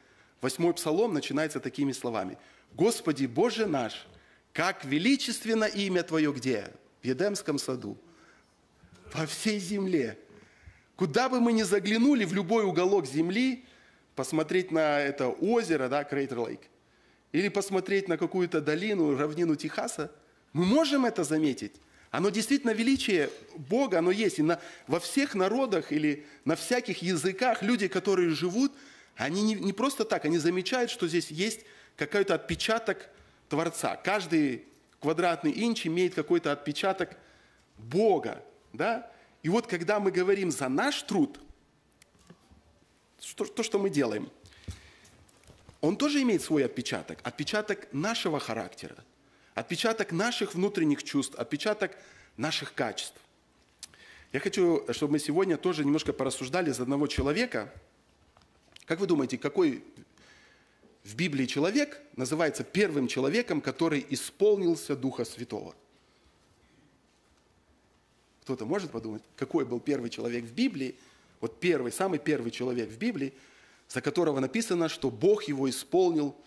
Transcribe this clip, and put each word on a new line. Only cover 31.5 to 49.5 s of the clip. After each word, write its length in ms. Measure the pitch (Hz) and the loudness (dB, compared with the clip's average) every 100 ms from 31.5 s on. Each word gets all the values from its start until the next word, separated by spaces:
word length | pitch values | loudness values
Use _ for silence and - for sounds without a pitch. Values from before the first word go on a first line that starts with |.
| 220 - - - - | -4 -12 -20 -16 -8
какой-то 400 | 147 208 196 160 | -2 0 2 0
отпечаток 760 | - 165 - 226 226 190 - - - _ - | 0 -4 0 0 0 -6 -6 -20 -20 _ -6
Творца. 480 | 147 170 - 120 98 | -2 -2 -2 -4 -2
Каждый 680 | - 208 170 165 143 120 - - _ - | 0 -2 2 2 2 0 -10 -20 _ -6
квадратный 500 | 147 160 175 165 156 | -2 2 2 2 0
инч 380 | 170 233 220 165 | 0 0 0 -2
имеет 260 | 170 180 | 2 0
какой-то 380 | 170 151 175 156 | 0 2 2 2
отпечаток 680 | 143 - 147 196 185 180 - - - _ _ _ - | -2 -4 -2 0 0 -4 -8 -20 -20 _ _ _ -20
Бога, 640 | 113 165 220 170 113 - - - _ | -4 2 4 4 0 -8 -14 -20 _
да? 380 | 110 190 233 - - _ _ | -4 -2 -2 -6 -20 _ _
И 80 | 156 | 0
вот 160 | 220 233 | 0 0
когда 340 | 175 170 208 | -4 0 2
мы 100 | 196 | 2
говорим 400 | 175 185 202 180 | 2 2 2 2
за 200 | 139 131 | -2 0
наш 320 | 139 262 285 | 0 0 -2
труд, 360 | - 202 139 - - - _ _ _ _ - _ - - _ - _ _ _ _ _ _ | -2 2 2 0 -20 -20 _ _ _ _ -20 _ -20 -20 _ -20 _ _ _ _ _ _
что, 240 | - - | -14 -8
то, 180 | - - | -8 -4
что 160 | 226 202 | -2 0
мы 120 | 196 | 0
делаем, 400 | 147 120 107 - - - - - - - - - - _ _ - - - - | 2 0 0 -6 -14 -20 -20 -16 -16 -16 -20 -20 -20 _ _ -20 -20 -20 -4
он 160 | 147 196 | -2 0
тоже 240 | 294 294 | 0 2
имеет 180 | 254 175 | 2 2
свой 220 | - 156 | 2 0
отпечаток, 540 | 123 - 117 101 - 80 | 0 -2 -6 -6 -8 -10
отпечаток 720 | - - 151 214 214 196 - | -10 -8 -4 -4 -2 -6 -6
нашего 480 | 139 196 226 185 147 | -4 -4 -2 -2 -4
характера, 560 | - 110 90 - - - - _ _ _ _ | -4 -6 -8 -12 -16 -18 -20 _ _ _ _